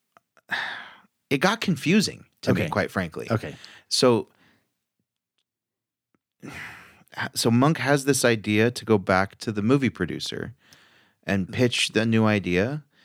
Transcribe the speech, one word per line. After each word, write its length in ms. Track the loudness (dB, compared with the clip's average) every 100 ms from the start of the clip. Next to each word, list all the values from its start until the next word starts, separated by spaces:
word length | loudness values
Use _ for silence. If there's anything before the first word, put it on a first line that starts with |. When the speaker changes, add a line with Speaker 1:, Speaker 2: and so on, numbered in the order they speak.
| _ _ _ _ -10
Speaker 1:
<sighs> 800 | -8 -8 -10 -16 -20 _ _ -4
it 80 | 0
got 220 | 0 0
confusing 640 | -2 -2 2 2 2 -4 -18 _
to 120 | 0
me, 80 | 0
Speaker 2:
Okay. 80 | 0
Speaker 1:
quite 200 | -2 -2
frankly. 360 | -4 -6 -6 -4
Speaker 2:
Okay. 240 | -4 -4 -14 -20 -20 -6
Speaker 1:
So, 400 | 2 4 2 -2 _ _ _ _ _ _ _ _ _ _ _ _ _ _ _ _ _ _ _ _ _
<sighs> 80 | -18 -16 -16 -18 -20 _ _ -10 -6
so 160 | -2 2
Monk 280 | 4 4 2
has 260 | 0 0
this 200 | 2 2
idea 460 | 2 2 2 2 2
to 140 | 0
go 140 | 0 0
back 400 | 2 0 0 -6
to 140 | -8
the 100 | -2
movie 280 | 2 2 0
producer 640 | -2 -6 -6 -8 -10 -10 -14 _ -20 _ _ _ _
and 280 | -4 -2 -2
pitch 380 | 0 0 0 -2
the 140 | 0 2
new 180 | 4
idea, 600 | 4 2 0 0 0 -4 -12 _